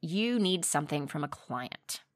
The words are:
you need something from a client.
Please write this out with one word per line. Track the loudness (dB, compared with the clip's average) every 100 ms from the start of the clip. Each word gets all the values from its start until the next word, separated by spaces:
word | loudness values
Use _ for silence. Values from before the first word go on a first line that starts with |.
you | -2 0 2 4
need | 4 4
something | 2 0 0 -2 -2
from | -4
a | -4
client. | -6 -8 -8 -6 -12 -10 -12 -12